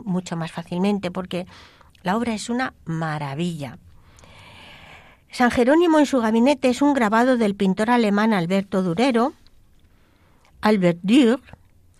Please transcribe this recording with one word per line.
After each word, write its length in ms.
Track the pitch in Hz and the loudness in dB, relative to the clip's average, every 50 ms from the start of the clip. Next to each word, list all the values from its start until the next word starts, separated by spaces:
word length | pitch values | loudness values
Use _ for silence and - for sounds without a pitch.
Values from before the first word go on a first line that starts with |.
| - | -4
mucho 340 | 202 175 180 175 - 175 165 | -4 -4 -4 -4 -6 -8 -8
más 140 | 160 160 | -8 -8
fácilmente, 580 | - 170 170 - 175 175 190 202 208 196 196 175 | -10 -12 -12 -8 -6 -2 -2 -2 -2 -2 -4 -6
porque 380 | 180 190 185 - - 175 185 - - - - - _ _ - _ _ _ - | -8 -8 -10 -8 -8 -10 -10 -10 -16 -20 -20 -20 _ _ -20 _ _ _ -6
la 120 | 180 190 | -4 -4
obra 200 | 233 240 240 220 | -2 -2 -4 -6
es 160 | 202 - - | -8 -6 -6
una 240 | 233 247 262 - - _ - | -6 -6 -6 -6 -10 _ -10
maravilla. 960 | - 165 160 165 160 151 151 147 139 135 147 175 180 165 151 139 120 107 - - - - - - - - - - - - - - - - - - - - - - - - - - - - _ _ _ | -8 -8 -6 -6 -6 -6 -6 -8 -8 -6 -6 -6 -6 -6 -8 -10 -12 -14 -16 -20 -20 -20 -20 -20 -20 -20 -20 -20 -20 -20 -20 -20 -20 -20 -20 -20 -20 -20 -20 -20 -20 -20 -20 -20 -20 -20 _ _ _
San 180 | - - 247 240 | -4 0 0 0
Jerónimo 480 | - 262 240 247 302 339 359 339 311 302 | 2 2 2 4 4 4 4 4 4 4
en 80 | 294 | 4
su 140 | - - 254 | 2 2 0
gabinete 500 | 226 220 220 226 233 277 294 - - 254 | 0 2 2 2 2 2 2 2 0 -2
es 140 | 240 - 285 | 0 2 2
un 100 | 294 285 | 2 2
grabado 420 | 269 233 202 220 226 247 262 262 233 | 2 0 0 2 2 2 2 2 2
del 180 | 233 202 202 | 0 -2 -2
pintor 340 | - 202 190 185 - 220 226 | 0 0 -2 0 0 0 0
alemán 420 | 247 240 226 208 202 202 214 220 | 2 2 2 2 2 2 2 2
Alberto 520 | 220 190 165 170 190 196 196 - - 190 185 | 0 0 0 0 -2 -2 -2 -2 -4 -4 -2
Durero, 500 | 185 165 180 247 277 226 226 233 302 339 _ _ - _ - - _ _ _ _ _ _ _ _ _ _ _ _ _ _ _ _ _ _ - | -2 -2 0 0 0 2 0 0 -2 -4 _ _ -20 _ -20 -20 _ _ _ _ _ _ _ _ _ _ _ _ _ _ _ _ _ _ -2
Albert 380 | - 214 214 202 180 175 170 175 | 0 0 2 2 2 2 0 0
Dürer, 380 | - 185 233 311 262 220 247 285 - - - - _ _ _ _ _ _ _ _ | 0 2 4 6 6 4 2 0 -4 -12 -20 -20 _ _ _ _ _ _ _ _